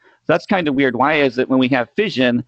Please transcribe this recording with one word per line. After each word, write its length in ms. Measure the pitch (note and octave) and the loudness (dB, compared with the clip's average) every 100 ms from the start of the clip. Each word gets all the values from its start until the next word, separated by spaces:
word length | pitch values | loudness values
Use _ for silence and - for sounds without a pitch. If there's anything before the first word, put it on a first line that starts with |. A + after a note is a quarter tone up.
| _ _ - | _ _ -2
that's 180 | E3+ - | -2 0
kind 220 | G3 D3+ | -2 0
of 80 | C3+ | 0
weird. 200 | C3+ A#2+ | 0 0
Why 200 | C3+ D#3 | 0 2
is 240 | C#3 A#2+ | 0 0
it 100 | B2+ | 0
when 80 | C3 | 0
we 100 | B2+ | 2
have 200 | C3+ A#2 - | 0 -2 -4
fission 480 | G#3+ B2+ B2+ A#2+ | -2 0 0 0